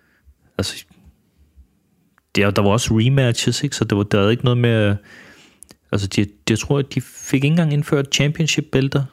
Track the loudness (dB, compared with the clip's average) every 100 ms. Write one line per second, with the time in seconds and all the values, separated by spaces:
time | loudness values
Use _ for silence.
0 | _ _ _ _ _ -8 -8 -8 -18 _
1 | -20 _ _ _ _ -20 -20 _ _ _
2 | _ _ _ -2 0 2 2 0 0 2
3 | 2 2 2 0 -2 -2 -6 -4 -2 0
4 | 2 2 2 2 0 2 2 2 2 0
5 | -6 -20 -20 -20 -20 _ -20 -20 _ -4
6 | -2 -2 -2 -4 -2 -2 0 -2 -2 -6
7 | -8 -16 -4 0 2 2 2 0 0 -2
8 | 0 0 0 0 -2 -2 0 0 0 -2
9 | -4